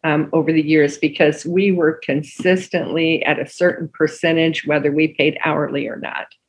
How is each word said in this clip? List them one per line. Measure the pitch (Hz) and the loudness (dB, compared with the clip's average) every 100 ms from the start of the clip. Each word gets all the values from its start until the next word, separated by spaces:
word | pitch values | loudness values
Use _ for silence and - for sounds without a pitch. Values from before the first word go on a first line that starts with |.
um, | 160 151 143 | 0 0 0
over | 165 151 | 0 2
the | 160 | 0
years, | 147 156 147 - | 2 4 4 2
because | 156 - 151 151 156 | -4 2 2 2 -2
we | 180 202 | 0 2
were | 180 156 160 | 2 0 0
consistently | - 143 151 - 180 185 185 180 - 160 165 160 - | -4 -4 -6 -4 0 0 0 -4 -2 -2 0 0 0
at | 147 | -2
a | 143 | -4
certain | - 180 - 160 | 0 0 0 -10
percentage, | - 156 - 165 165 160 156 143 | -2 -2 0 0 2 2 0 -2
whether | 147 143 | 0 2
we | 147 156 | 2 0
paid | - 151 151 156 | 2 -2 0 -2
hourly | 151 147 143 - | -2 -2 -4 -6
or | - | -8
not | - - - _ | -10 -10 -14 _